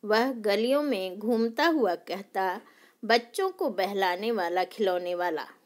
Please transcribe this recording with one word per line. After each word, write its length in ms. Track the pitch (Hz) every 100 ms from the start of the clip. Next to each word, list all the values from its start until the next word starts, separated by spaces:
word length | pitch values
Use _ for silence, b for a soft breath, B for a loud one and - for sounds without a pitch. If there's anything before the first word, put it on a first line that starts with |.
| 208
वह 260 | 214 254
गलियों 520 | 247 208 202 233 277
में 360 | 294 220 185 185
घूमता 460 | 214 226 226 226 320
हुआ 300 | 320 214 170
कहता, 680 | - 180 196 190 190 185 B B B B 208
"बच्चों 440 | 233 240 - 381
को 200 | 370 311
बहलाने 600 | 196 190 196 190 180 214
वाला, 320 | 226 175 180
खिलौने 520 | 180 - 202 180 175 175
वाला।" 320 | 175 156 120 -